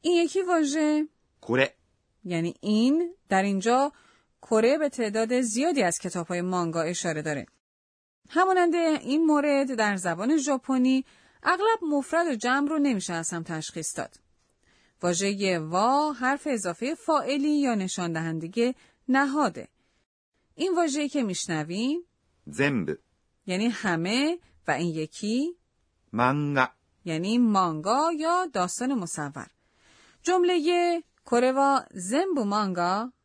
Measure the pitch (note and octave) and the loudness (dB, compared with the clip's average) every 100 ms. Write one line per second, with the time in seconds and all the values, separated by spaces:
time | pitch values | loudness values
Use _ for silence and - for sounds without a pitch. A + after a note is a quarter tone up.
0 | D#4+ F4 E4+ F#4+ F4+ E4+ D4 D4+ D4+ D4+ | 2 2 2 0 0 2 2 0 2 0
1 | D4+ _ _ _ - B2 C3+ _ _ _ | -2 _ _ _ -2 2 2 _ _ _
2 | _ _ F#3 E3+ E3+ - G3 G#3+ A#3+ D#4 | _ _ -8 -4 -4 -4 -2 2 2 2
3 | F4 F#4 _ F#3+ G3 G3 G#3 B3 C#4+ - | -2 -8 _ 0 0 0 2 2 0 -4
4 | _ _ _ _ - A3 A3+ D4+ D4+ - | _ _ _ _ -2 2 4 2 0 -2
5 | A3 G#3 A3+ B3 B3 G#3+ D4+ C#4+ F#3 E3+ | -4 -2 0 0 0 0 0 2 0 0
6 | F3+ F3+ E3+ F3 F3+ F#3 E3+ D#3+ D#3+ F3 | -6 -6 -4 -4 -2 -2 -2 -2 -2 -2
7 | F#3 D#3 D#3 C#3+ - _ _ _ _ _ | -4 -4 -4 -6 -8 _ _ _ _ _
8 | _ _ _ D#4 F#4+ F#4 F4 E4+ E4 D#4 | _ _ _ 0 4 4 4 4 2 0
9 | - C#4+ E4 D4 D4 C#4 C4+ B3 G#3+ G3 | 0 2 4 4 4 2 2 0 0 0
10 | F3+ E3 A3+ D#4 C4+ C4+ - C4 B3+ C4 | -2 -2 2 2 2 -2 0 2 4 4
11 | - _ _ _ - D#4+ G#4+ A4+ E4 D4 | 0 _ _ _ -2 2 2 2 2 0
12 | C4 D#4+ F4 B3 A#3+ C4 C#4+ D#4+ C#4+ A3 | 2 0 2 0 0 0 2 2 2 2
13 | F3+ E3+ E3 E3+ E3 D#3+ D#3 - D#3 - | -2 -4 -4 -6 -6 -6 -6 -8 -8 -8
14 | - - _ _ _ _ _ _ _ _ | -10 -10 _ _ _ _ _ _ _ _
15 | F3 E3+ G3 G3+ G3 F3 D#3 F3 A3 C#4 | -2 0 -2 0 0 -2 -2 0 2 2
16 | D4+ C4 B3+ C#4 D4+ B3 F#3 E3+ B3 D#4+ | 0 -2 -2 -2 -2 -4 -4 -4 -6 -6
17 | - D4+ - C#4+ C#4+ D4+ C#4 A3+ F#3 - | 0 0 0 -2 0 2 2 0 -2 -4
18 | F3 D#3+ E3 D#3+ E3 G3+ A#3 B3+ _ _ | -4 -4 -4 -4 -6 -2 -2 -2 _ _
19 | - C4 C#4 C#4 C4 C#3 - _ _ _ | -2 0 2 0 -2 -2 -14 _ _ _
20 | _ _ _ _ _ - E4+ F4 E4 C4+ | _ _ _ _ _ -4 0 2 0 0
21 | D4 D4 A3+ F3+ - D#3+ D3+ F3+ B3 E4 | -2 -2 -2 -4 -4 -4 -4 -4 -2 -2
22 | F4 _ _ _ - D2 C#3+ C3 D#2+ D2+ | -6 _ _ _ -16 0 0 2 -2 -6
23 | _ _ _ _ - F#3 A3+ G#3+ G#3+ E3+ | _ _ _ _ -6 -2 -2 -2 -2 -2
24 | E3+ A#3 D4 F4 _ _ - C#3 F3 D#3+ | -2 0 -2 -4 _ _ -4 -2 -2 -4
25 | D#3 - G#3 A#3 D#4 F4 _ _ _ _ | -8 -6 -4 -2 -4 -6 _ _ _ _
26 | _ G#2+ B2 C#3+ D3 C#3+ B2+ _ _ _ | _ 0 2 2 0 0 0 _ _ _
27 | E3+ F#3 F3+ A#3+ A#3+ G3+ F3+ D#3 D#3+ B3 | -8 -6 -2 2 2 2 0 -2 -2 0
28 | D#4+ D#4+ D#4+ F4+ F4+ A3 F3+ - B3+ C4+ | 0 -2 -2 0 -2 -4 -4 -4 -4 -4
29 | E3+ - D3 C#3 G2 _ _ _ _ _ | -4 -8 -8 -10 -16 _ _ _ _ _
30 | _ _ - F#4 F4 F4+ D4+ F4 F4 E4+ | _ _ 0 2 2 2 2 2 2 -2
31 | - _ - A#3+ B3+ C4 C#4 C4+ - - | -6 _ -2 2 2 2 2 2 -2 -12
32 | F3+ C4 G4 D4+ G#3 G3+ G3+ F3 F3 G3 | -4 -2 0 0 0 0 -2 0 0 -2
33 | B3 _ | -4 _